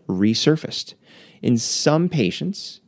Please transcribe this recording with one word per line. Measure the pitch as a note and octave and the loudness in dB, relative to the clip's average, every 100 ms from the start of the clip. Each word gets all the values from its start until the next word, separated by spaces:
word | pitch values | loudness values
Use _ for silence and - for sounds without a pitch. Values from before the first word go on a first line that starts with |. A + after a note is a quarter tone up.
| - | -4
resurfaced. | F#2 G#2 A2+ D3+ D#3 - - - - _ - - - | 2 2 4 2 2 -2 -10 -12 -18 _ -20 -20 -4
In | - A#2 | 0 0
some | - - D3+ D#3 F3 | 0 0 2 2 2
patients, | D#3 F2+ - F3 - - - | 2 0 0 -6 -8 -12 -18